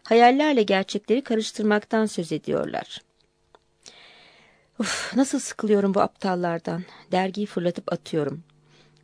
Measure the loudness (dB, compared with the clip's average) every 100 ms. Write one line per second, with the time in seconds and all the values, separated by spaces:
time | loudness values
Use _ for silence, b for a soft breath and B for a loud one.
0 | 2 6 8 6 2 2 2 0 0 -4
1 | -2 -2 0 -4 -4 -2 0 0 0 0
2 | 0 -2 -4 -6 -2 -4 -4 -6 -10 -14
3 | _ _ _ _ _ _ _ _ b b
4 | b b b b b b b -8 -6 -6
5 | -4 0 0 -2 -6 -4 2 2 4 2
6 | 0 -2 -4 -2 -2 -4 -4 -6 -8 B
7 | B -2 -2 -4 -6 -2 -2 -2 -6 -8
8 | -4 -4 -4 -6 -14 _ _ b b b